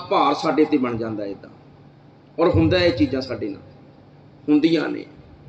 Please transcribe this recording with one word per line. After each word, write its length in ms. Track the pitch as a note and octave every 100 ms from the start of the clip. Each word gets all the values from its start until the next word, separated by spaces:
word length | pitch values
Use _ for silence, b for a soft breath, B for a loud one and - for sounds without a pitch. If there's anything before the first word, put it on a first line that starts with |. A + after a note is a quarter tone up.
| -
ਭਾਰ 240 | F#3 C#3+
ਸਾਡੇ 320 | D3 D#3+ C#3 D3
ਤੇ 120 | D3
ਬਣ 200 | B2 A2+
ਜਾਂਦਾ 280 | A2+ G#2+ G2+
ਇੱਦਾਂ। 240 | G2 - - - - - - - - - -
ਔਰ 100 | E3+
ਹੁੰਦਾ 280 | E3 D#3+ F3+
ਇਹ 140 | F3
ਚੀਜ਼ਾਂ 300 | D3+ C#3+ C3+
ਸਾਡੇ 280 | B2+ A2 A2
ਨਾਲ 120 | F#2+ - - - - - - - - -
ਹੁੰਦੀਆਂ 400 | D3 D#3+ D#3+ C3+
ਨੇ। 160 | A2+ - - - -